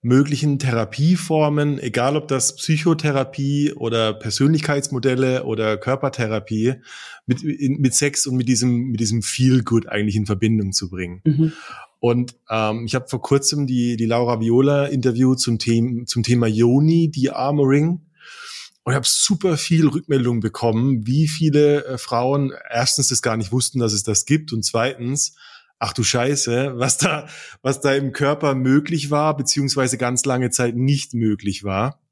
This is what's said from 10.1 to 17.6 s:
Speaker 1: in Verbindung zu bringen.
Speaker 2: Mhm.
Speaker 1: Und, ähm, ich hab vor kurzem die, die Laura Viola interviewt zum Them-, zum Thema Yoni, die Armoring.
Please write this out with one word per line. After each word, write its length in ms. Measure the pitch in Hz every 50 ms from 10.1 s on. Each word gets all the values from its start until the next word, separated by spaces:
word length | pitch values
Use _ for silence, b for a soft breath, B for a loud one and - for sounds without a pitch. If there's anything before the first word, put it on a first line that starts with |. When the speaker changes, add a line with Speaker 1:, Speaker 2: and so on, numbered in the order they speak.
| 98
Speaker 1:
in 100 | 110 104
Verbindung 460 | 101 104 98 110 110 113 107 101 95
zu 180 | 92 - 101 87
bringen. 300 | 92 90 92 87 87 92 _
Speaker 2:
Mhm. 280 | 160 147 139 160 156 156 B B B B B B B B _
Speaker 1:
Und, 340 | - 120 120 123 123 123 - _ _ _
ähm, 380 | 113 110 110 107 110 113 117
ich 80 | 110 -
hab 160 | 127 127 -
vor 100 | - 120
kurzem 460 | - - 139 139 135 - 151 147 143
die, 300 | 127 127 123 120 120 120
die 100 | 110 117
Laura 340 | 110 117 120 120 120 120 110
Viola 460 | 113 113 117 127 135 143 143 143 139
interviewt 520 | 139 147 131 120 127 117 120 131 127 131 127
zum 200 | - - 117 110
Them-, 480 | - 117 117 117 113 127 123 117 123
zum 160 | - - 123
Thema 240 | 113 - 123 120 120
Yoni, 640 | 110 107 107 117 120 123 139 147 156 165 170 165 156
die 200 | 160 143 127 135
Armoring. 720 | - - 135 139 147 147